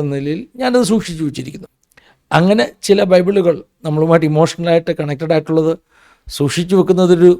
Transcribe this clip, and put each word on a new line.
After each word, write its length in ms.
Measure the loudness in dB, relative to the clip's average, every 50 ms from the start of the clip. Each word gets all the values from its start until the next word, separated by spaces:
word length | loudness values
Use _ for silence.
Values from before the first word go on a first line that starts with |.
| -2
എന്ന 100 | -4 -4 -6
നിലയിൽ 220 | -6 -6 -6 -8 -10 -12 _ -6 -2
ഞാനത് 220 | 0 2 2 2 2
സൂക്ഷിച്ചു 320 | 0 -2 -2 -4 -6 -6 -6 -6
വെച്ചിരിക്കുന്നു. 400 | -6 -8 -10 -12 -14 -16 -18 -20 _ _ _ _ _ _ _ _ _ _ _ _ 0 2
അങ്ങനെ 280 | 2 2 2 0 0 -4 -6 _ -2
ചില 160 | 0 2 2 2 4 2
ബൈബിളുകൾ 420 | 2 2 2 0 0 2 0 0 -2 -6 _ _ _ -8
നമ്മളുമായിട്ട് 420 | -4 -2 0 2 2 2 2 2 2 2
ഇമോഷണലായിട്ട് 600 | 2 0 0 -2 -4 -2 0 0 0 0 -2 -4 -6
കണക്റ്റഡ് 340 | -6 -6 -8 -6 -4 -2 -2
ആയിട്ടുള്ളത് 360 | -2 -2 0 0 0 0 0 -2 -4 _ _ _ _ _ _ _ _ _ -14 -6
സൂക്ഷിച്ചു 380 | -4 -4 -2 -2 -4 -2 0 2 2
വെക്കുന്നതൊരു 500 | 2 2 2 2 2 2 4 4 6 4 4 2